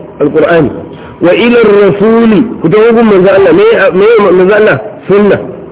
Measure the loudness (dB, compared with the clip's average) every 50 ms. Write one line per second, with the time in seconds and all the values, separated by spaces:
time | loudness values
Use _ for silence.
0 | -16 -14 -6 -4 -4 -2 0 0 0 0 0 0 0 -2 -4 -10 -14 -16 -18 -20
1 | -20 -18 -10 -4 -2 0 0 0 0 0 2 2 2 2 2 2 2 0 0 0
2 | 0 0 2 2 2 2 2 0 0 -2 -6 -6 -4 0 0 2 2 2 2 2
3 | 2 2 2 2 2 2 2 2 2 2 2 2 2 2 2 2 0 0 0 0
4 | 2 2 2 2 2 2 2 2 2 2 2 2 0 0 -2 -4 -6 -12 -16 -12
5 | -4 -2 0 2 2 0 0 -2 -6 -10 -14 -16 -16 -18